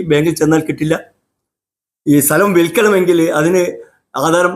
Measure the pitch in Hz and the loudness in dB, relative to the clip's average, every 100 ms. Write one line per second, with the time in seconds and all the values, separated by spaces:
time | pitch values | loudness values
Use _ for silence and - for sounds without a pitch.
0 | 175 147 165 156 156 160 156 139 156 160 | 0 0 0 0 0 0 -2 -6 -4 -4
1 | - _ _ _ _ _ _ _ _ _ | -6 _ _ _ _ _ _ _ _ _
2 | - 143 - 156 202 175 170 233 214 190 | 0 2 2 0 2 2 0 0 2 2
3 | 175 170 165 156 160 185 175 - - _ | 2 0 0 0 0 0 -2 -6 -16 _
4 | _ 131 156 170 180 | _ -6 -2 0 0